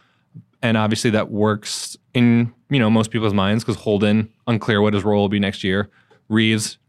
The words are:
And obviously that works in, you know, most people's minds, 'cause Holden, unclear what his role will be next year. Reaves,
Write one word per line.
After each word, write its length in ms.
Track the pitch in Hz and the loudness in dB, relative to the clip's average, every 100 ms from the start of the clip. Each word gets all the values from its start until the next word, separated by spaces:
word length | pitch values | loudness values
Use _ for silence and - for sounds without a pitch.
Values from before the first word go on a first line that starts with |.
| _ _ _ - - - | _ _ _ -20 -20 -6
And 160 | 117 113 | 0 0
obviously 320 | 107 110 120 | 0 0 0
that 200 | 107 90 | 0 -2
works 640 | 104 107 104 - - - - _ | -2 0 -2 -6 -10 -12 -16 _
in, 400 | 123 120 117 117 - - | 0 4 4 0 -6 -4
you 100 | 143 | 0
know, 100 | 107 | 2
most 200 | 113 110 | 2 0
people's 240 | 117 110 | -2 0
minds, 300 | 101 95 110 | 0 0 0
'cause 140 | - 101 | -2 -6
Holden, 520 | - 101 104 110 110 _ - | -2 0 2 2 -2 _ -4
unclear 340 | 110 - 101 | -4 0 2
what 120 | 104 | 2
his 100 | 104 | 0
role 180 | 101 104 | 0 0
will 80 | 101 | 0
be 100 | 104 | 0
next 240 | 98 - | -2 -4
year. 260 | 98 95 104 _ _ _ - | -4 -4 -4 _ _ _ -4
Reaves, 480 | 110 110 107 107 - | 0 2 0 -4 -10